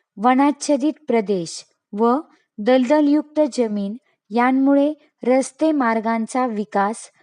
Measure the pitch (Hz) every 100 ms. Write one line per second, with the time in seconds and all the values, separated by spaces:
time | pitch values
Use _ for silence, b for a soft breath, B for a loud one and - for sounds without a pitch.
0 | _ - 214 254 285 285 - 285 294 -
1 | - 233 196 196 165 - - _ _ 202
2 | 233 254 330 b b - 208 262 247 302
3 | 294 294 294 311 302 226 226 208 196 226
4 | - _ _ 214 247 262 269 277 285 302
5 | b b 226 254 262 - 311 302 240 226
6 | 220 226 220 262 254 208 214 196 196 226
7 | - _